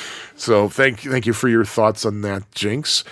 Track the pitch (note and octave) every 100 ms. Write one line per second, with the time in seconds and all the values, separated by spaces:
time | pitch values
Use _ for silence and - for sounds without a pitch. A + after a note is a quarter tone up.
0 | - - - - - G#2+ G2+ - C3+ A2+
1 | C#3+ C3 A2+ A2 B2+ A2+ G#2 - A2 G#2+
2 | A2+ G#2 G2+ G2 G2 - G2+ B2 D3+ -
3 | -